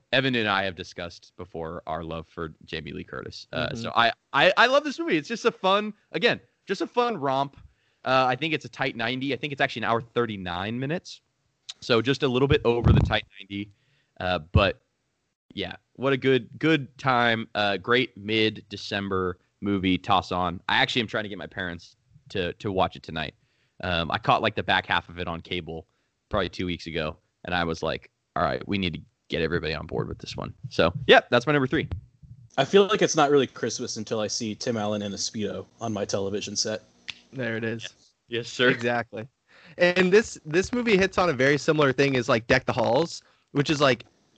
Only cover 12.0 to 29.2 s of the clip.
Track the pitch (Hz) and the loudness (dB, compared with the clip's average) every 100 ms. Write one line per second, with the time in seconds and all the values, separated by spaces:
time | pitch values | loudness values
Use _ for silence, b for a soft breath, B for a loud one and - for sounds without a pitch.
12 | 113 135 139 123 139 147 117 120 113 - | 4 2 2 2 4 4 4 4 6 6
13 | - 107 - 101 98 101 101 _ _ _ | 4 0 -4 -18 -10 -8 -8 _ _ _
14 | _ - 92 87 78 - 98 - _ _ | _ -6 -2 -2 2 4 4 2 _ _
15 | _ _ _ _ _ 95 90 90 _ - | _ _ _ _ _ -8 -8 -10 _ -4
16 | 131 135 135 131 104 113 151 160 131 - | -2 2 4 2 0 -4 0 0 -2 -4
17 | 135 123 120 113 110 - 104 98 104 123 | 0 2 4 2 -2 -2 0 0 0 0
18 | 131 - 101 110 110 104 - 101 - 104 | 0 -6 -2 2 0 -2 -14 -14 -6 -6
19 | 98 95 90 87 _ - 101 101 92 90 | -2 -2 -4 -6 _ -8 -2 0 2 0
20 | - 95 - 90 90 90 - 110 135 131 | 2 0 0 -4 -4 -4 -2 0 0 -2
21 | 107 113 104 98 80 - 90 85 - _ | -4 -6 -8 -10 -12 -8 -8 -10 -16 _
22 | _ - - 101 87 - 107 95 87 - | _ -20 -10 -4 -4 -4 -4 0 0 -2
23 | - 80 73 - _ _ _ - 90 85 | -10 -8 -8 -10 _ _ _ -8 -4 -2
24 | 82 87 - 127 110 - 95 95 - 90 | -2 -2 0 2 2 -2 0 0 2 -2
25 | - 87 87 82 - 90 82 82 - _ | -4 -10 -8 -8 -8 -8 -8 -12 -14 _
26 | _ _ - 104 90 - 90 85 - 80 | _ _ -6 -4 -4 -4 -6 -6 -6 -4
27 | 78 - _ _ - 90 85 80 80 65 | -6 -8 _ _ -4 -2 -2 -2 -4 -4
28 | - _ _ - 82 65 - 98 90 78 | -10 _ _ -2 0 0 -2 -2 -2 -4
29 | - _ | -14 _